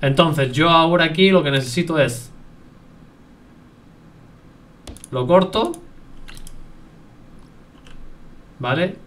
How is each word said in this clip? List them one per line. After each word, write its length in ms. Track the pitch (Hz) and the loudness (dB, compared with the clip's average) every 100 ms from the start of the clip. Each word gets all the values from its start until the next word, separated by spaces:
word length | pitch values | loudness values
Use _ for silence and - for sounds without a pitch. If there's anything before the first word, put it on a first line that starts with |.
Entonces, 500 | 139 135 165 143 135 | 0 2 2 2 -2
yo 180 | 120 165 | 2 4
ahora 340 | 165 165 170 | 4 4 4
aquí 260 | 160 156 190 | 2 2 4
lo 120 | 185 | 4
que 60 | 147 | 2
necesito 480 | 135 127 - 170 160 | -2 -2 -4 -2 0
es, 340 | 131 120 - - - - - - - - - - - - - - - - - - - - - - - - - - - - - | 0 0 -14 -20 -20 -20 -20 -20 -20 -20 -20 -20 -20 -20 -20 -20 -20 -20 -20 -20 -20 -20 -20 -20 -20 -20 -20 -20 -20 -20 -10
lo 160 | 131 127 | -6 2
corto. 460 | 180 185 214 311 339 - - - - - - - - - - - - - - - - - - - - - - - - - - - - | 4 4 -2 -4 -6 -14 -20 -20 -18 -18 -16 -16 -16 -18 -20 -20 -20 -20 -20 -20 -20 -20 -20 -20 -20 -20 -18 -16 -18 -20 -20 -20 -10
¿Vale? 380 | 135 147 180 - | -4 -2 -2 -4